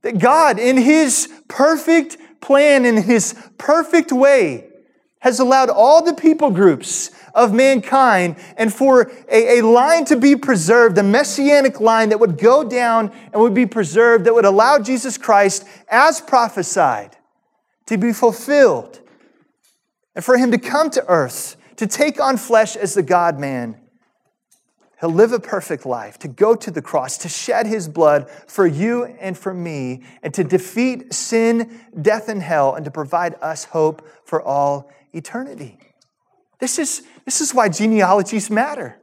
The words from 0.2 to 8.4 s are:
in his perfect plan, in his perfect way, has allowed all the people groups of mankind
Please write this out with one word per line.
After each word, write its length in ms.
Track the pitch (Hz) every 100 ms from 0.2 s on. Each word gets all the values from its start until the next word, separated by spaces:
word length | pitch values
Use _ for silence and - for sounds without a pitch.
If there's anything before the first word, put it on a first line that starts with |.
| 233 311 311 208
in 180 | 247 262
his 520 | 247 311 294 - - - _
perfect 720 | - 285 320 - 330 277 - - _
plan, 440 | - 277 294 277 247
in 120 | 220
his 320 | 190 233 - - - -
perfect 540 | - 320 320 339 330
way, 560 | 254 277 269 170 120 - _ _ _ _ _
has 200 | 254 240
allowed 300 | 254 262 254
all 340 | 202 240 311
the 100 | 339
people 360 | 311 320 311 302
groups 640 | 180 190 143 - - - - -
of 200 | - 233
mankind 840 | 220 262 269 - 277 254 190 180 156